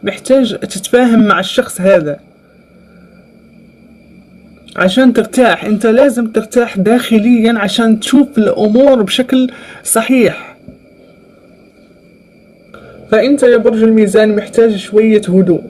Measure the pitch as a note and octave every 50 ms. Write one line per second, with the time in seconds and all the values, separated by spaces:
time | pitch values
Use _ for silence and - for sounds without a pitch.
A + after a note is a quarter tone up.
0 | - G3+ F#3+ - - - B3+ C4+ C4 A3 G#3 - - G3+ - F#3+ - - - B3
1 | B3+ A#3+ A3+ A3 G#3+ G#3 F#3+ F#3 F#3 - - - B3+ - - - F3+ F#3+ G3 F3+
2 | D#3 D3+ C#3+ - _ _ _ _ _ _ _ _ _ _ _ _ _ _ - -
3 | - - _ - - _ _ _ _ - _ - - - _ _ _ - - _
4 | _ _ - - - _ - - _ - - - _ - - - F3 F#3 F#3 B3
5 | C4 B3+ A3+ A#3+ A3 A3 - - B3+ A3+ F3 - - G#3+ G#3+ G3 - A3+ A3 A#3+
6 | C#4+ C#4+ A3+ A#3+ A#3 A3 - A3 A3 - - B3 A#3+ A3+ - G3+ F3+ G#3 A#3 B3
7 | B3 - A#3 A3 G#3 A#3+ B3 A#3 G#3+ A3+ A#3 A3 G3+ G3 - - A3+ A3+ A3 A3
8 | - - - B3+ C#4 - - - G#3+ F#3+ - - G#3+ G#3+ G#3+ B3 C4+ C#4+ C4+ B3
9 | G#3 F#3+ - - B3+ B3 - C4 B3+ B3 - - - - - - - - - A3
10 | A3 - C4 C4 A3+ F3 - - - - - _ - - - _ _ _ _ _
11 | - - - _ _ _ _ _ _ _ - _ _ _ _ _ _ _ _ _
12 | _ _ _ _ _ _ _ _ _ _ _ _ _ _ - - - - - -
13 | - - G#3+ A3 G3+ C4 C#4+ C4+ - A#3+ A#3+ A#3 G#3 A#3+ A3+ A3 A3 A3+ A3 A3
14 | G#3+ G3 F#3+ A3 G#3+ G#3+ G#3 G#3 G#3 - - - A3+ A#3 G#3+ F#3+ - - G3+ G#3+
15 | A3 A3+ G#3+ G#3 G#3 - F3+ F#3+ F#3+ F3+ E3+ - - -